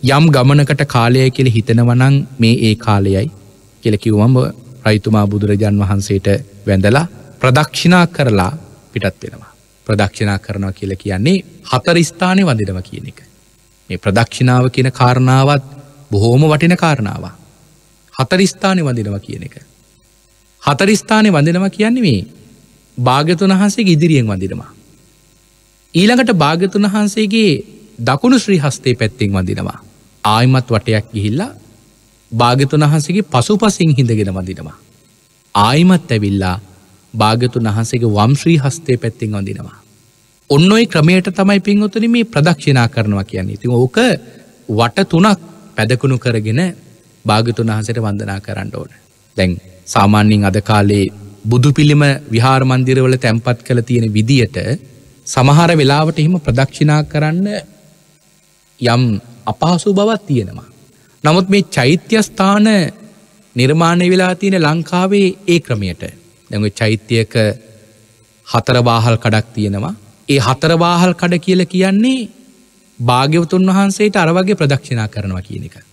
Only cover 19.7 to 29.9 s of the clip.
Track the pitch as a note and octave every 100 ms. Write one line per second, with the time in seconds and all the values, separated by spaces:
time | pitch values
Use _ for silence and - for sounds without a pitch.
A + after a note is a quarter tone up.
19.7 | _ _ _ _ _ _ _ _ _ -
20.7 | C#3+ G3 G#3+ - A3 G#3+ D#3+ D3+ F3 F#3+
21.7 | - G#3+ B3 G#3 G#2+ - - - - _
22.7 | _ _ - B2 C3 D#3 E3 G3 F#3 G3+
23.7 | G3+ G3+ D#3+ E3 D3+ A2 F#2+ F#2+ F#2 -
24.7 | - _ _ _ _ _ _ _ _ _
25.7 | _ _ E3 G#3 B3 B3 G3 D3 E3 F#3+
26.7 | G3+ G3+ G#3 G#3 G#3 G#3+ A3+ G#3 C3 -
27.7 | - - - A#2 C3 A#3+ B3+ - F#3+ C#3+
28.7 | - - B2 A2 - G#2 G2 F#2 F#2 F#2
29.7 | - -